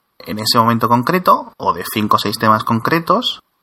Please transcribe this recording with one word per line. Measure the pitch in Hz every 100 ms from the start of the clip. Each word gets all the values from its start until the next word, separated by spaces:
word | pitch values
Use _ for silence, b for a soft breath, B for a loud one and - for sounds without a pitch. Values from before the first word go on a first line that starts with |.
| _ _
en | - 107
ese | 110 123
momento | 113 117 113
concreto, | 120 123 180 180 - - -
o | 98
de | 87 95
cinco | 110 104 107
o |
seis | 101 107
temas | 110 107
concretos, | - 113 - 165 165 190 254 - _ _